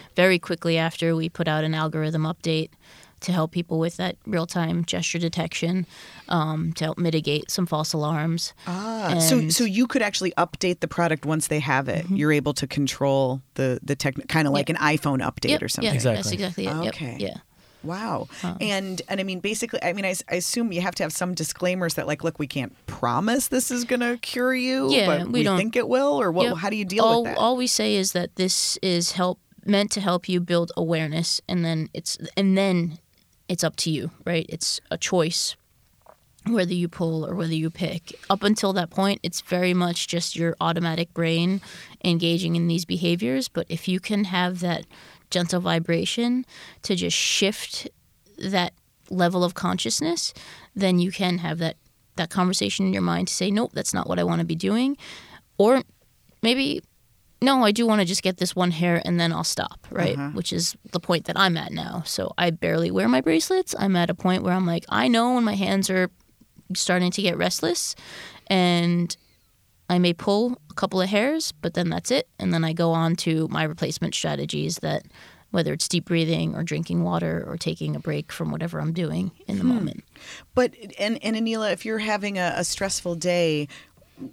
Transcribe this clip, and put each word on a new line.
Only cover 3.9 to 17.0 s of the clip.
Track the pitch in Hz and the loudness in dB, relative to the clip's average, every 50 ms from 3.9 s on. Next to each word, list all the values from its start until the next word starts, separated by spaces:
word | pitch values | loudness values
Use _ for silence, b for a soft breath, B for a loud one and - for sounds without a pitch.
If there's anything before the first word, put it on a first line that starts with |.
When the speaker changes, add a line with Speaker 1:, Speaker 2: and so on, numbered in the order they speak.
| 165 - | -2 -2
Speaker 1:
that | 180 180 - - _ | -4 -4 -4 -6 _
real-time | - 214 170 165 165 - 175 170 160 170 170 170 | -4 -2 -2 -2 -2 -2 -2 0 0 0 -2 -2
gesture | - - 175 165 - - 170 | -2 -2 -4 -2 -2 -2 -2
detection, | 170 165 170 180 160 165 - - - 170 180 185 175 B B B B B B B B B | -2 -2 -2 -2 -4 -4 -4 -2 -2 0 0 -2 -2 B B B B B B B B B
um, | - 170 156 156 156 156 165 165 165 | 0 0 0 0 0 -2 -2 -2 -2
to | - 160 | -2 -4
help | 156 - - | -4 -2 0
mitigate | 170 170 160 160 151 - 147 151 - - | 0 0 2 0 0 0 -2 -2 -2 -4
some | - - 185 | -2 -2 -2
false | 170 - 151 156 - - | 0 -2 -2 -2 -2 -2
alarms. | 160 147 151 160 156 151 165 165 170 - - - B B | -2 -2 0 0 0 0 0 -2 -2 -4 -6 -10 B B
Speaker 2:
Ah, | 185 175 185 202 220 226 226 208 170 170 170 | -8 -8 -6 -6 -6 -6 -4 -2 0 2 4
so, | 165 165 262 247 | 4 4 4 4
Speaker 1:
And | 160 156 160 | 2 2 2
Speaker 2:
so | - 247 | 2 2
you | 220 190 208 254 | 2 2 2 0
could | 233 - 277 | 2 2 0
actually | 220 208 202 - 190 185 - - | 0 0 0 -2 -2 -2 0 0
update | 170 - - - - 185 175 - | 0 -2 -2 -2 -2 -2 0 -2
the | - - | -4 -4
product | - - 170 165 160 151 - | -2 0 0 0 0 0 -2
once | 143 160 156 151 - | -2 -2 -2 0 0
they | 156 151 | -2 -2
have | 139 143 139 131 139 131 | 0 0 0 0 0 0
it. | 117 - 165 | -2 -2 -2
Speaker 1:
Mm-hmm. | 175 190 | 0 0
Speaker 2:
You're | 196 147 151 151 | 2 4 4 4
able | 147 135 147 143 | 4 2 0 -2
to | - - | -2 -4
control | 135 - - 143 135 - - 143 139 135 135 135 127 131 135 - _ _ | -2 -2 0 0 -2 0 0 0 2 2 4 2 2 0 -4 -8 _ _
the, | - 135 131 127 - - | -2 0 0 0 -2 -2
the | - 143 | -4 -4
tech, | - - 139 135 - - - | -2 -2 -2 -2 -4 -6 -2
kinda | - 160 156 143 | 0 2 2 4
like | 139 143 139 - | 2 2 2 0
Speaker 1:
Yep. | 151 - | 0 0
Speaker 2:
an | - 151 151 | 2 2 2
iPhone | 151 - 147 139 135 | 2 0 0 0 0
update | - 143 - - - 240 | 0 -2 -4 -2 0 0
Speaker 1:
Yep. | 285 302 - | 0 0 0
Speaker 2:
or | - | -2
something. | - - - 220 202 | -2 -2 0 0 0
Speaker 1:
Yep. | 123 113 | 2 2
That's | 127 113 - 196 - - | 2 0 0 -2 -4 -4
Speaker 3:
Exactly. | - 202 180 170 - 196 | -4 -4 -4 -4 -4 -4
Speaker 1:
exactly | |
it. | 190 - 156 170 - - | -4 -4 -4 -4 -4 -4
Speaker 2:
Okay. | - | -6